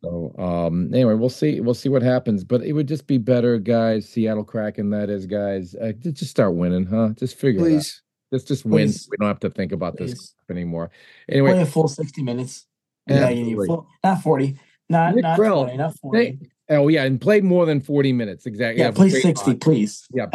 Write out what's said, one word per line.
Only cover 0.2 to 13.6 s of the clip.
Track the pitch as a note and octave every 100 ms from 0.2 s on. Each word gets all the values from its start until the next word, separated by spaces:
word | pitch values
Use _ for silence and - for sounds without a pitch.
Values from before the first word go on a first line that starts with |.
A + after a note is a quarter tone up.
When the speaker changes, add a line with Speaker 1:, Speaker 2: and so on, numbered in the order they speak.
| D#2+ -
Speaker 1:
um, | F2+ F2 E2+ F2 F2+
anyway, | B2 A#2+
we'll | A2 B2
see. | - D3+ -
We'll | A#2
see | A#2+ C3+
what | C3+
happens. | B2 B2+ A#2+ G2+
But | F#2 B2
it | D#3
would | D3+ C#3
just | D3+ -
be | C3+
better, | A2 B2 A#2+ A#2
guys. | G2+ A#2 A2+ A2 G2+
Seattle | A#2 A2 G#2+
Kraken, | G#2 A2+ G#2+ G#2 G2+
that | G#2 G#2
is, | G2+ F2+
guys. | G#2 G2+ G2 F2
Uh, | - A2+ G#2+
ju-, | E3+
just | C#3+ C3
start | - G#2
winning, | F2 F2 F2+ F#2
huh? | A2 A2 A2
Just | C3 -
figure | C#3 G2
it |
out. | E3+ D3+
Speaker 2:
Please. | D3 - _ _ -
Speaker 1:
Just, | C3+ -
just | C#3
win. | A2 A2 G#2+
Speaker 3:
Please. | - -
Speaker 1:
We | -
don't | G#2
have | G2+
to | F#2+
think | - F#2
about | F#2 F2 -
this | F2+
Speaker 3:
Please. | B2 - _ -
Speaker 1:
crap | F2+
anymore. | E2+ E2 E2+ _ - - -
Anyway. | C#3 C#3
Speaker 3:
Play | F#3
a | D#3+
full | D#3+ D#3
sixty | - D3+ -
minutes. | B2+ A#2+ B2+ - _ _ _ _ -
Speaker 1:
Yeah, | C3+
Speaker 3:
Yeah, | B2+
you | A#2+
need | A#2
Speaker 1:
absolutely. | G#2+